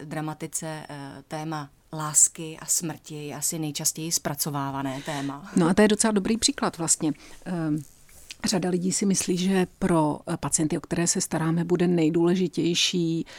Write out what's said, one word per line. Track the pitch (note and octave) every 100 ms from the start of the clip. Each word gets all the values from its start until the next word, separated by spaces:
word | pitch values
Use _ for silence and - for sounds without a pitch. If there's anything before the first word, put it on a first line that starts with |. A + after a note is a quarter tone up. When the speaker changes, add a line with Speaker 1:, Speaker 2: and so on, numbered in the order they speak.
Speaker 1:
dramatice, | D3+ D#3 D#3 D#3 D#3+ - D#3+ D#3 -
eh, | C#3+ C#3 - -
téma | D#3 D#3 D#3 C#3 _ _
lásky | D#3+ D3+ D3 - - D#3+ D#3+
a | D#3
smrti | - E3+ D3+ - D3+ D3
je | C#3
asi | - E3
nejčastěji | D3+ C#3+ D3+ - E3
zpracovávané | - E3 D3 D#3+ C#3+ C#3 C3+ C#3 C3+ D#3+
téma. | C#3+ C#3 C#3 - F#3+
Speaker 2:
No | E3
a |
to | F#3+
je | G#3
docela | G#3 A3+
dobrý | G#3 F#3+ A3+
příklad | - - G3+ -
vlastně. | D#3 - D#3 - - -
Ehm, | F3+ F3 D#3 D3+ - - - - - -
řada | - F3+ F3+
lidí | F3 F#3
si | - G3+
myslí, | F#3 - F3+
že | F#3 F#3+ F3+ -
pro, | F#3 E3 D3+ C#3+ -
eh, | E3+
pacienty, | - - D#3 E3
o |
které | - F3 E3+
se | F#3+
staráme, | - G3+ D#3+ E3+
bude | E3+ F3 F3+
nejdůležitější | F3 D#3 E3+ E3+ F#3 F3+ - E3 E3+ - F3+ E3 E3 -